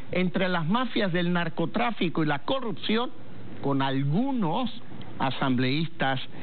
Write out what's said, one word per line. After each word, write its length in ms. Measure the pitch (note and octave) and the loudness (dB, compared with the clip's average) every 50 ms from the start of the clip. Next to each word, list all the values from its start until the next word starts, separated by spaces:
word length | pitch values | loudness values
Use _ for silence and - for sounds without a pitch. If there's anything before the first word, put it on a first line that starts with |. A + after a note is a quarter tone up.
| - - | -4 -2
entre 380 | - F3+ F#3 F3 - F#3+ F#3+ F3+ | 0 0 0 2 2 0 0 2
las 180 | F3+ E3+ D3+ D#3 | 2 2 2 2
mafias 460 | G#3 B3 C4 A#3 - A#3 G#3 F#3+ D#3+ | 2 2 2 0 0 0 0 2 2
del 180 | F3+ F3 F3 | 2 2 2
narcotráfico 880 | F3+ F3 E3+ D#3+ - E3+ E3 C#3 - G#3+ A#3+ A#3+ G#3 - F#3+ E3 - E3 | 2 2 0 0 0 0 0 0 0 0 0 0 0 0 0 0 2 2
y 40 | D#3 | 2
la 140 | D3+ D3 C#3+ | 2 0 0
corrupción 680 | - - C4 C4+ B3+ A3+ D#3+ - - - G#3+ A3+ B3 A#3+ - - - - - - - - - - | 0 0 0 0 0 -2 -4 -2 0 0 0 0 0 -2 -4 -6 -6 -6 -6 -6 -6 -6 -6 -4
con 180 | - C#3 C#3 C3+ | -2 0 2 2
algunos 880 | C3+ C#3 C3+ C3+ C#3+ C#3+ D3 G3+ C4 C#4 C4+ A#3+ F#3+ D3+ E3+ A#3+ C4 - - - - - - - - - - - | 2 2 2 2 2 2 2 2 2 2 2 0 0 0 0 0 0 -2 -4 -4 -6 -6 -6 -6 -6 -6 -4 -2
asambleístas 1040 | C3 C3+ B2 - C#3+ C3+ B2+ A#2+ B2+ B2+ C#3 D#3 E3 D3+ - - C#3+ C3+ C3+ C3 - - - - | -2 0 0 0 0 0 2 2 2 2 0 0 -2 -2 -2 0 0 0 0 -2 -2 -4 -6 -6